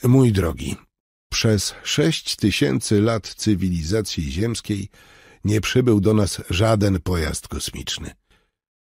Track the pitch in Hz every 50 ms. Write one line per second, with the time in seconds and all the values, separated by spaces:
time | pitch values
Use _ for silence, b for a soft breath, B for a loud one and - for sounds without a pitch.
0 | - 123 127 135 131 120 104 95 87 80 67 62 65 69 - - - _ _ _
1 | _ _ _ _ _ - - - - 117 110 101 - - - - - - - -
2 | 147 165 156 - - - - - - 107 - - 143 143 131 123 - - 110 101
3 | 104 117 113 110 - - - - - 110 104 87 95 92 90 85 78 80 104 113
4 | 104 - - - 80 69 69 85 107 120 113 - - - 107 98 98 - b b
5 | b b b b b b b b b 98 104 107 95 - - 127 120 120 110 104
6 | 92 107 110 107 101 - - - - - 92 85 110 110 113 104 104 101 95 87
7 | - - 90 85 78 71 - - - - - 71 - - - - - - - -
8 | - - - _ _ _ _ _ _ _ _ _ _ _ _ _